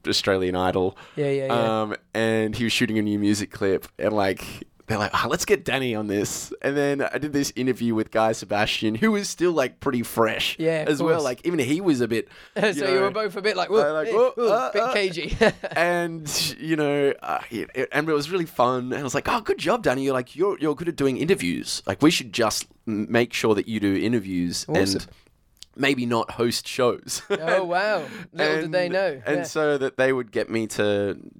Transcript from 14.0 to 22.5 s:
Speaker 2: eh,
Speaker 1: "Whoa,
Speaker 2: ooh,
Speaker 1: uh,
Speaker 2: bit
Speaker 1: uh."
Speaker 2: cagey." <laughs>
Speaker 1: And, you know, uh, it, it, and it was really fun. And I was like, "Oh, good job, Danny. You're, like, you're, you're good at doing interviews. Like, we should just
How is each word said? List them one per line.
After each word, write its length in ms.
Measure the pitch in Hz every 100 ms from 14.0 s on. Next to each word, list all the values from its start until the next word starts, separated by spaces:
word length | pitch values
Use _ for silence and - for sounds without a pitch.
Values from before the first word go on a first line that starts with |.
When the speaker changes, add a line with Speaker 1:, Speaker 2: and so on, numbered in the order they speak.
| 156
Speaker 2:
eh, 40 |
Speaker 1:
"Whoa, 200 | 220 254 233
Speaker 2:
ooh, 100 | 233
Speaker 1:
uh, 240 | 220 262
Speaker 2:
bit 100 | 208
Speaker 1:
uh." 100 | 233
Speaker 2:
cagey." 420 | 214 190 165 151 - 226 -
<laughs> 160 | 190
Speaker 1:
And, 840 | 156 170 175 175 165 147 - 160 -
you 180 | 156 156
know, 360 | 143 143 143 -
uh, 160 | - - -
it, 200 | 110 -
it, 140 | 127 131
and 160 | 143 160
it 40 |
was 180 | 151 147
really 160 | 185 165
fun. 460 | - 120 131 123
And 80 | 123
I 20 |
was 120 | 135
like, 140 | 143 -
"Oh, 120 | -
good 160 | - 392
job, 240 | 160 233
Danny. 220 | 156 131
You're, 100 | 135
like, 200 | 131 123 139
you're, 220 | 196 170
you're 160 | 151
good 140 | 139 170
at 80 | 160
doing 220 | 135 123
interviews. 640 | 151 196 87 67 - - -
Like, 140 | 95
we 80 | 151
should 220 | 170 123
just 340 | 90 110